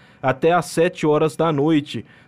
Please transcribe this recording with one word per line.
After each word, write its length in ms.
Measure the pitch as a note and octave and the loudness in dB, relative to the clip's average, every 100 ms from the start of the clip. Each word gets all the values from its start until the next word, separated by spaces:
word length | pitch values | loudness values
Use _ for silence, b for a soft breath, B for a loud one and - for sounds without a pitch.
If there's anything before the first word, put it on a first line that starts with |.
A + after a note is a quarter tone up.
| B B | B B
até 320 | C3+ C3 D#3+ | -4 0 2
às 140 | F3 E3 | 2 0
sete 380 | - F3 F3 D#3 | 0 -2 0 0
horas 300 | D3+ D#3 - | 2 0 -2
da 160 | E3 | -2
noite, 540 | D3 D3 D#3+ C#3+ A#2+ - B | 0 0 0 -2 -10 -14 B